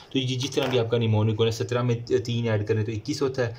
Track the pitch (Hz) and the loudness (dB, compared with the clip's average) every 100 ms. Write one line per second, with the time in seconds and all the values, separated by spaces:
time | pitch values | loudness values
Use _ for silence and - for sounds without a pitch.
0 | - 135 127 127 139 147 131 123 113 117 | -6 -2 -2 -2 -2 0 2 2 2 2
1 | 113 107 110 107 113 113 - 123 123 117 | 2 4 2 2 0 0 -2 0 0 -2
2 | 120 123 120 117 117 110 104 107 107 110 | 0 -2 0 -2 0 0 0 0 0 -4
3 | - - 135 131 117 | -6 -2 -2 0 -2